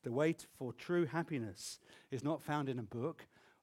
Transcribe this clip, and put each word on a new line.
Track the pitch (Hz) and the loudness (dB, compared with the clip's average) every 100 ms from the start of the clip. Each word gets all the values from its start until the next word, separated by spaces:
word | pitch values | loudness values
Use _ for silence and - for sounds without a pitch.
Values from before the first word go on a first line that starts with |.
The | 127 | 0
way | 120 156 | 4 4
to, | 165 - - | 2 -8 -8
for | 127 | -6
true | - - 175 | -6 0 2
happiness | 156 160 160 147 107 95 - - - - - | 4 2 0 -2 -2 -6 -10 -12 -16 -20 -6
is | 131 | -2
not | 143 151 | 0 0
found | - 151 135 | 2 0 2
in | 127 | -2
a | |
book | 104 120 143 - - - - _ | -4 -2 -2 -4 -16 -20 -20 _